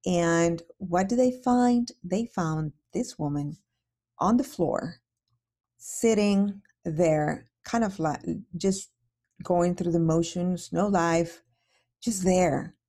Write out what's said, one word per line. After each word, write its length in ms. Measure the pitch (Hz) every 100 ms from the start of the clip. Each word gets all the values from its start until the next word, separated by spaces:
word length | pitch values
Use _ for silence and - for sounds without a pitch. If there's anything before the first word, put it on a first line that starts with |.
| -
And 560 | 175 170 170 170 165 - -
what 300 | 185 175 196
do 80 | 240
they 240 | 254 254
find? 480 | 254 247 247 240 240 -
They 220 | 175 185 233
found 480 | - 160 156 156 - _
this 240 | 180 175 -
woman 400 | 147 147 147 156 _ _ _ _ _ _
on 180 | 180 247
the 60 |
floor, 580 | - - 170 - 170 - _ _ _ _ _ _ _ _
sitting 840 | - - 226 214 202 196 202 202 _ _
there, 640 | 175 156 170 156 151 - - _
kind 200 | - 233
of 160 | 220 190
like 200 | 160 143 - 165 - 170
just 320 | 196 190 - _ _ _ _ _
going 320 | - 175 175 175
through 160 | 175
the 80 | 170
motions, 720 | 165 160 170 180 180 175 -
no 160 | 165 208
life, 540 | 190 170 165 170 - _ _ _ _ _ _
just 220 | - 202
there. 520 | 185 185 180 139 - -